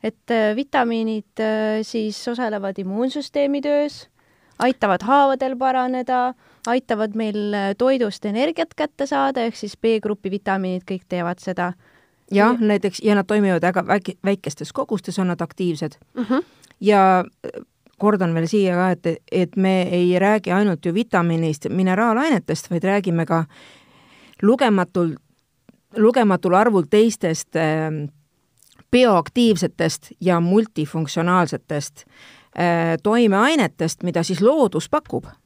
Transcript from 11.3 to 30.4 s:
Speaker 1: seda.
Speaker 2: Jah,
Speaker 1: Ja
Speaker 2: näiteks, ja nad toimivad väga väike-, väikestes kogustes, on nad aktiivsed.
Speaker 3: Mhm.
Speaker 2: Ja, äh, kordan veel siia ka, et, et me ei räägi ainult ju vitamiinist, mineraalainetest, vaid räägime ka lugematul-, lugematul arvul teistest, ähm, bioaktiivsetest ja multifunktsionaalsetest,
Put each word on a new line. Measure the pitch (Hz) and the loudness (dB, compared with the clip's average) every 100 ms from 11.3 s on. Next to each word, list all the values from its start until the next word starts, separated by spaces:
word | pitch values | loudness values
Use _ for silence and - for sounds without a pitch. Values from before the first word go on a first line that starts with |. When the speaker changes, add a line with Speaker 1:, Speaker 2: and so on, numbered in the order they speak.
| 180 | -6
Speaker 1:
seda. | - 180 175 185 _ _ _ _ _ | -8 -6 -6 -6 _ _ _ _ _
Speaker 2:
Jah, | 196 214 | 2 4
Speaker 1:
Ja | 247 214 | 4 2
Speaker 2:
näiteks, | 208 202 185 | 2 0 -2
ja | 220 208 | 0 2
nad | 190 | 2
toimivad | 214 202 175 | 0 2 2
väga | 175 185 | 0 0
väike-, | - 202 190 185 | 0 -2 -2 -6
väikestes | 190 196 - - 151 | -4 -4 -6 -10 -12
kogustes, | - - 208 - 190 | -8 -6 -6 -6 -4
on | 185 | -2
nad | 170 | -2
aktiivsed. | 170 - 180 156 156 - _ | -6 -4 -4 -4 -6 -10 _
Speaker 3:
Mhm. | - 214 262 359 _ _ _ | -10 -4 -4 -4 _ _ _
Speaker 2:
Ja, | 196 202 190 185 180 _ | 2 4 6 4 0 _
äh, | - - - _ _ _ | -16 -14 -20 _ _ _
kordan | 208 208 180 165 | 0 2 0 0
veel | 165 | 0
siia | 214 190 175 | 0 2 2
ka, | 185 | 0
et, | 175 175 165 _ | 0 -4 -6 _
et | - 175 - | -2 -2 0
me | 190 190 | 0 2
ei | 180 180 175 180 | 0 0 2 2
räägi | 196 214 185 | 2 2 0
ainult | 180 208 165 175 | 0 0 0 -2
ju | |
vitamiinist, | 175 233 190 170 165 165 151 - | -2 0 0 0 0 -2 -4 -4
mineraalainetest, | 147 190 185 233 220 311 233 - - - | -2 0 2 0 0 0 0 -2 -8 -4
vaid | 175 | -4
räägime | 185 202 185 170 160 | 0 -2 0 -2 0
ka | 165 160 - - - _ _ _ _ - _ | -2 -2 -10 -20 -20 _ _ _ _ -20 _
lugematul-, | 202 254 254 196 180 190 170 147 _ _ _ _ _ _ _ - | 2 4 4 2 0 -2 -2 -4 _ _ _ _ _ _ _ 2
lugematul | 214 247 214 180 190 | 4 6 4 2 4
arvul | 180 233 202 147 | 4 4 2 2
teistest, | 208 226 214 175 160 - 160 | 4 4 2 -4 -4 -4 -2
ähm, | 160 156 156 156 147 _ _ _ _ _ _ _ _ | 0 0 -4 -6 -8 _ _ _ _ _ _ _ _
bioaktiivsetest | 247 247 185 160 - 233 185 180 - 165 - - - | 4 6 4 2 2 2 4 0 -2 -4 -4 -14 -4
ja | 175 | 0
multifunktsionaalsetest, | 170 | 2